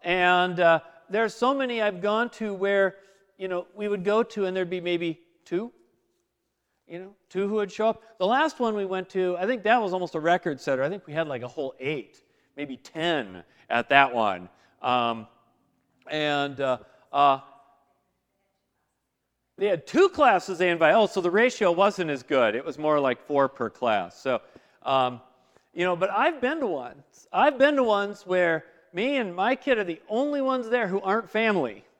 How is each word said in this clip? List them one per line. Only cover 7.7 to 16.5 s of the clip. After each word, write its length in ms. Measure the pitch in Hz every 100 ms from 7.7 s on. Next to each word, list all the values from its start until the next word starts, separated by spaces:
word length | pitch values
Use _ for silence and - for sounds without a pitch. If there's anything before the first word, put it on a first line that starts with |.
show 160 | - 220
up. 120 | 165 - _
The 80 | 180
last 360 | 254 311 -
one 120 | 233
we 120 | 214 190
went 240 | 185 185
to, 260 | 190 185 175
I 80 | 196
think 180 | 254
that 180 | 202 240
was 100 | 208
almost 240 | 185 175 170
a 60 |
record 400 | 156 180 175 139
setter. 200 | - 135
I 60 | 139
think 180 | 196 -
we 60 |
had, 160 | 151 160
like, 140 | 127
a 80 | 120
whole 260 | 160 135 -
eight, 420 | 131 151 104 _ _ _ _ -
maybe 220 | 143 127
ten 680 | - 165 170 156 104 92 - _ _
at 200 | 117 117
that 240 | 139 135
one. 340 | 120 107 92 90 _ _ _
Um, 460 | 127 123 117 113 110 _ _ _ _ _ _ _ -
and, 500 | 151 151 143 143